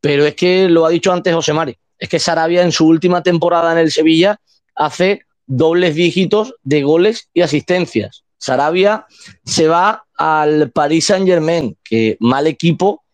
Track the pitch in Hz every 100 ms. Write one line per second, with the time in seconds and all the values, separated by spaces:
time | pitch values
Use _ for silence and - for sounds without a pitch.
0 | 143 143 147 147 180 185 190 165 160 170
1 | 190 180 170 165 156 151 156 113 _ _
2 | - 170 - 165 165 175 175 - 160 165
3 | 175 175 175 170 170 170 170 165 160 151
4 | 160 165 185 208 _ _ _ - 151 -
5 | 185 202 _ _ _ 127 160 170 180 151
6 | 175 180 185 208 220 - 135 147 139 160
7 | 196 233 - - 170 147 - 180 170 -
8 | 98 - _ _ - 127 147 175 196 214
9 | - _ - - - - 160 170 196 220
10 | _ - 156 156 151 151 143 156 147 160
11 | - 190 190 175 156 170 131 90 - 113
12 | 110 - 117 131 156 151 165 151 190 202
13 | _